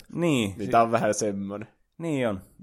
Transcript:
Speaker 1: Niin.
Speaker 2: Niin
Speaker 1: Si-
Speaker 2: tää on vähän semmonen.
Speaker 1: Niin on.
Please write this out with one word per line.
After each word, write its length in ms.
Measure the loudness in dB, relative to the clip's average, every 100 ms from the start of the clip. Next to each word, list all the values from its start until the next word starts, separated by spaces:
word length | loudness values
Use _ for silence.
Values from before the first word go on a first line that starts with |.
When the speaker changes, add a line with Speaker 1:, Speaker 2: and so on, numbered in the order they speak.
| -12
Speaker 1:
Niin. 420 | -2 0 2 0 -4
Speaker 2:
Niin 100 | 2
Speaker 1:
Si- 40 |
Speaker 2:
tää 100 | 4
on 100 | 4
vähän 220 | 4 2
semmonen. 540 | 0 -2 -4 -6 -10 -12 _ _ -10
Speaker 1:
Niin 300 | -6 -2 -2
on. 120 | -4 -10 -18